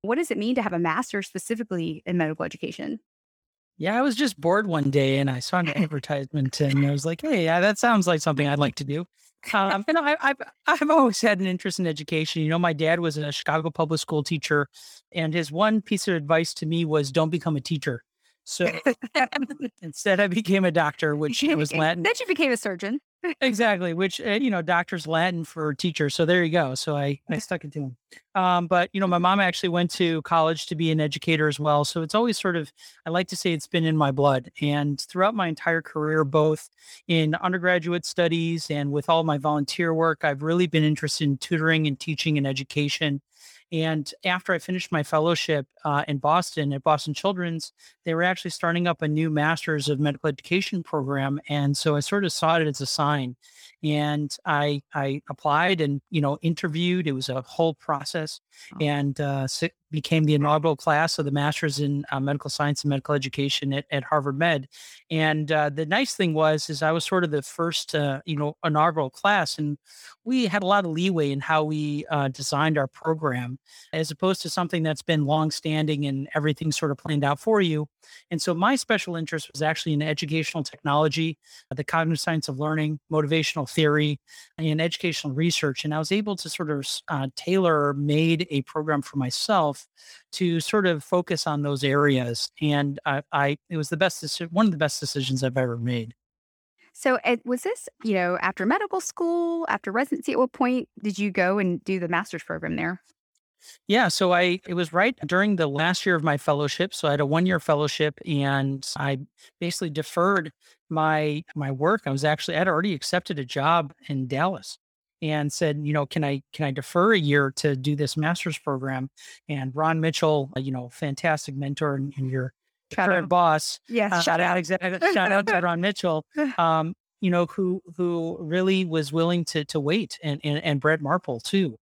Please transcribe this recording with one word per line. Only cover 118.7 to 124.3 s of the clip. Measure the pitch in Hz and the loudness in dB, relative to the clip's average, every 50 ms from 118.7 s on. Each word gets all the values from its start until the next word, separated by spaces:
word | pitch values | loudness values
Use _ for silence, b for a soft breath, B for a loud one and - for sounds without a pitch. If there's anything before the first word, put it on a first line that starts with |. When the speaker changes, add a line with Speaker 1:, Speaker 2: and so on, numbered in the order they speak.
| 139 131 131 135 135 131 131 139 _ B B B B B B - | -4 -4 -4 -4 -4 -4 -6 -8 _ B B B B B B -8
Speaker 2:
And | 151 139 131 131 127 | -6 -4 -4 -6 -2
Ron | 143 156 160 160 160 | 0 0 2 2 2
Mitchell, | 156 165 156 - - 156 151 147 139 135 - | 0 0 0 2 2 4 4 2 0 -2 -6
uh, | 131 | -6
you | 135 135 131 | -4 -4 -4
know, | 127 123 120 | -6 -6 -10
fantastic | - - - 143 139 - - 165 156 151 - - 135 | -8 -6 -4 -4 -4 -2 0 0 0 0 -2 -8 -8
mentor | 135 139 139 143 - 156 147 139 | -6 -4 -4 -4 -2 -2 -2 -2
and, | 135 135 143 139 | -2 -4 -6 -6
and | 139 135 131 | -6 -6 -4
your | 131 131 127 131 _ _ _ _ _ _ _ _ - | -2 -4 -4 -6 _ _ _ _ _ _ _ _ -2
Speaker 1:
Shout | - 190 185 | 0 2 2
Speaker 2:
current | 185 180 156 | 2 2 2
Speaker 1:
out. | 143 | 2
Speaker 2:
boss. | 180 175 175 165 156 156 - - - - _ _ | 4 4 6 6 4 2 0 -4 -8 -10 _ _
Speaker 1:
Yes, | 233 233 208 196 185 | -2 0 0 2 2
Speaker 2:
Uh, | 175 170 | 0 2
Speaker 1:
shout | - | 2